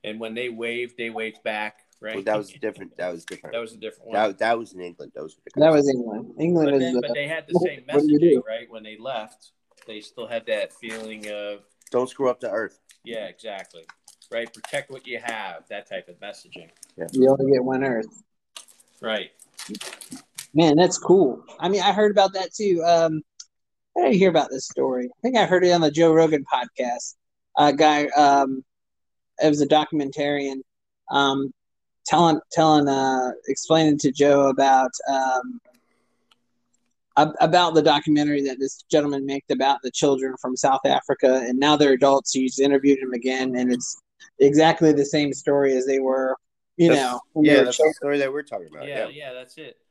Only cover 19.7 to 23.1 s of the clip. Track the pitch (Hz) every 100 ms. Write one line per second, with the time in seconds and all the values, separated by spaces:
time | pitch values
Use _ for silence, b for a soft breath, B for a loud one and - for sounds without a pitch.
19.7 | 208 - - - - _ - - 147 165
20.7 | 147 180 - - 185 151 - - - 180
21.7 | 196 185 196 214 202 196 190 185 - 208
22.7 | 175 165 170 165